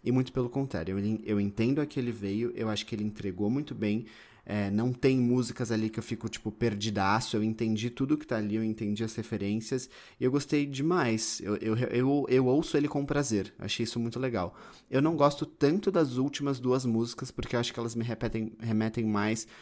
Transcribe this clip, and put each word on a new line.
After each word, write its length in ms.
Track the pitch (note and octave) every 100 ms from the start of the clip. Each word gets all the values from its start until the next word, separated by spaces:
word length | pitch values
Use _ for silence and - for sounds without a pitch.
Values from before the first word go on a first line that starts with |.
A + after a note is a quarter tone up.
E 80 | A#2
muito 200 | B2+ C3
pelo 160 | C3 B2
contrário, 480 | C3+ C3+ - E2 G2
eu, 220 | G2+ G#2+
eu 160 | - G#2
entendo 400 | G2+ G2+ A#2 C#3+
a 60 | D3
que 120 | -
ele 140 | A#2+
veio, 400 | G#2+ G2+ G#2 A#2+
eu 140 | - A2
acho 180 | G#2 -
que 80 |
ele 100 | G#2+
entregou 460 | G#2+ G#2 G2+ F2+ G#2
muito 240 | C3+ D3
bem. 320 | A2 G#2+ G#2+ - - - - -
É, 220 | G#2 G2
não 220 | G#2 B2+
tem 260 | B2+ C3+ C3
músicas 540 | A#2+ B2+ A#2 - A#2
ali 180 | A2 A2
que 80 | A2+
eu 40 |
fico, 240 | - A#2 A2
tipo, 240 | - A2
perdidaço. 840 | - A#2 G#2 A2 G#2 F#2+ G#2+ - G#2+
Eu 60 |
entendi 480 | A2 A2 A2 A2 A#2+
tudo 260 | A#2+ C3+ D3+
que 80 |
tá 120 | - A#2
ali, 180 | G#2
eu 80 | G#2+
entendi 400 | A2 G#2+ G#2 G#2
as 100 | A2 -
referências. 760 | G#2+ G#2 G2 G#2+ A2+ C3 C3 - - -
E 40 |
eu 60 | B2+
gostei 340 | C#3 C#3 D3
demais. 760 | C#3+ C3+ D#3 F3+ B2 A2 - -
Eu, 160 | F#2+ G#2
eu, 200 | A2 A2
eu, 500 | B2 A#2 C3 C#3+ C3
eu 180 | B2+ B2+
ouço 300 | C#3 E3 D3+
ele 100 | D3
com 180 | D3
prazer. 480 | C#3+ D3 C3 G#2+ F#2+ -
Achei 240 | - -
isso 160 | A2+ A#2+
muito 220 | A#2 B2
legal. 340 | C3 A2 F2+ - - - -
Eu 140 | C3
não 140 | D#3 D#3+
gosto 280 | C#3+ C#3+
tanto 460 | D3 - C#3+ F3+ G3
das 260 | F#3 D3 B2
últimas 440 | C#3 C#3 C#3+ C3
duas 260 | B2 C3 B2+
músicas, 460 | A2+ A#2 - B2+
porque 240 | - - A#2+
eu 40 |
acho 120 | A#2+
que 60 | -
elas 160 | A#2 A#2
me 80 |
repetem, 480 | A#2 A2 C#3+ A2+ A2 -
remetem 440 | A#2 G#2+ A2 A2
mais 440 | A2 G#2 G#2+ A2 - -